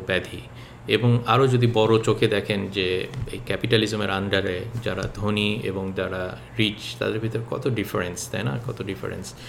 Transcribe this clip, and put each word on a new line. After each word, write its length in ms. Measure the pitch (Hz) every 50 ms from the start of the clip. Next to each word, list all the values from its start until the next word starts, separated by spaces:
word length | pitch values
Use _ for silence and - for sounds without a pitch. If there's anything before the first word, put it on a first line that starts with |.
| 92
ব্যাধি। 340 | - 95 90 90 - - 90 - - - - - - - - -
এবং 320 | - 110 104 113 120 120 117 120
আরও 220 | - 110 127 135
যদি 200 | 127 127 120 123 117 107
বড় 300 | 110 110 110 113 110 -
চোখে 240 | 117 107 - 117
দেখেন 400 | 107 104 101 - - 104 98 98
যে 400 | 95 98 101 92 90 92 92 - - - 123 113 -
এই 80 | - 95 -
ক্যাপিটালিজমের 640 | - 98 95 - 117 120 110 110 104 107 107 101 98
আন্ডারে 520 | 95 95 98 101 98 98 98 92 90 90 98 113 113 113 -
যারা 260 | 101 92 95 98 92 -
ধনী 440 | 98 104 104 104 104 104 104 104 - -
এবং 300 | 95 95 95 95 95 92
যারা 420 | 95 92 92 92 92 92 90 92 - - - - 113
রিচ, 360 | 107 104 104 - - - - -
তাদের 200 | 104 104 104 110
ভিতরে 220 | 113 113 - 117 117 -
কত 180 | - - -
ডিফারেন্স, 640 | 143 117 104 98 - - 104 90 90 87 - - -
তাই 120 | - 98 107
না? 160 | 131 135 120 117
কত 140 | - 113 -
ডিফারেন্স। 520 | - 98 95 - - 95 90 90 92 - - - -